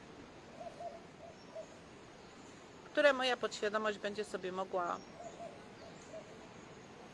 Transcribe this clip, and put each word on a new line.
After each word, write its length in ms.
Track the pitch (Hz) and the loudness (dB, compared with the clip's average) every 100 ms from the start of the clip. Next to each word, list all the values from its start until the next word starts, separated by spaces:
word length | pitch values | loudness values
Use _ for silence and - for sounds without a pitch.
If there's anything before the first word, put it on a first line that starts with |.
| - - - - - - 698 - 698 679 - - 679 659 - 659 640 - - - - - - - - - - - - | -14 -14 -14 -14 -14 -10 -10 -6 -8 -8 -12 -14 -14 -14 -12 -10 -10 -12 -16 -16 -14 -14 -14 -14 -14 -14 -14 -14 2
które 280 | - 294 | 10 10
moja 240 | 262 254 240 | 10 6 6
podświadomość 600 | 214 - 214 214 220 202 | 4 2 4 6 4 4
będzie 280 | 208 208 208 | 0 0 0
sobie 260 | 196 185 | 0 0
mogła 460 | 185 190 185 175 185 196 - - - - - - - 640 - - 640 - - - - - - - - - | 0 2 2 2 0 -4 -10 -10 -8 -8 -10 -12 -14 -12 -12 -10 -10 -10 -12 -12 -14 -14 -14 -14 -14 -14